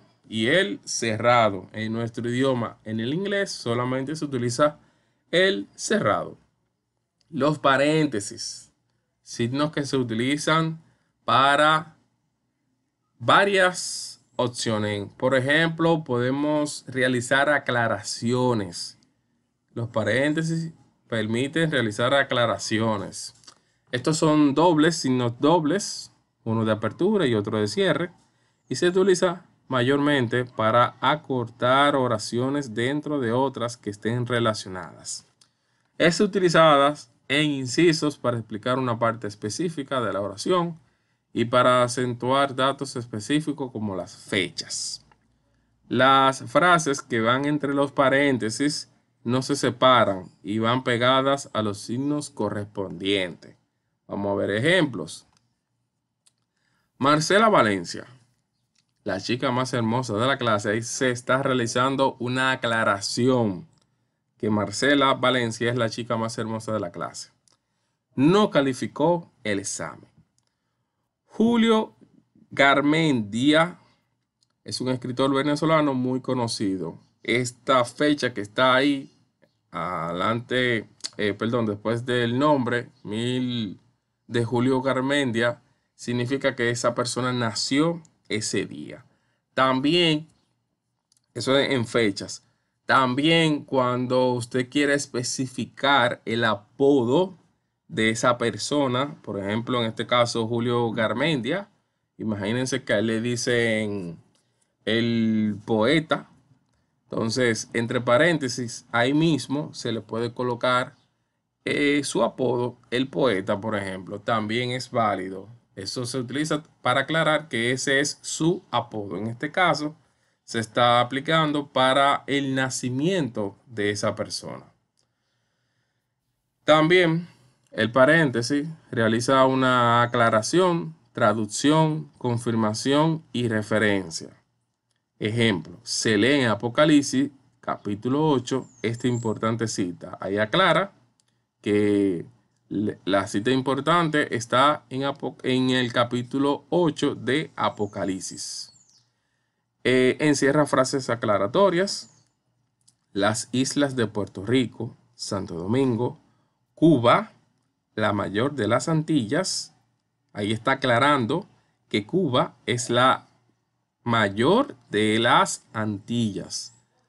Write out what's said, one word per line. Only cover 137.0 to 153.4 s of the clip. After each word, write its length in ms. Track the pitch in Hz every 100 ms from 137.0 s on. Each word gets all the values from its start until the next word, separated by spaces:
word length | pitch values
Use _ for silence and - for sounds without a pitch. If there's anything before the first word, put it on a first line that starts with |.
| 139 131 143 - _ _
capítulo 680 | - - - 104 123 135 156
ocho, 380 | 135 120 131 - _
esta 260 | 107 117 127
importante 600 | 120 117 104 113 113 110
cita. 500 | - 90 85 85 -
Ahí 180 | 95 98
aclara 540 | 214 - 190 - - - _ _ _ _ _ _
que 640 | 113 104 104 101 98 85 - _ _ _ _
le-, 320 | - 107 - -
la 200 | 98 98
cita 240 | 107 117
importante 840 | 131 131 135 147 175 165 151 - 120
está 480 | 117 123 143 147 -
en 140 | 131
Apo-, 340 | 139 139 131 127
en 280 | 123 127 127
el 220 | 127 123
capítulo 720 | 123 120 123 123 139 139 143 -
ocho 460 | 170 170 - 143 107
de 340 | 113 139 160 -
Apocalipsis. 1200 | 110 - 104 107 95 92 - - - - - _ _ _ _ _ _ _ _ _ _ _ 120
Eh, 320 | 127 127 120
encierra 460 | 151 143 131 151 143
frases 440 | 135 127 139 131
aclaratorias. 1160 | 120 117 101 101 147 196 170 196 - - _ _ _ _ _ _ _ _ _ _
Las 340 | 98 101 113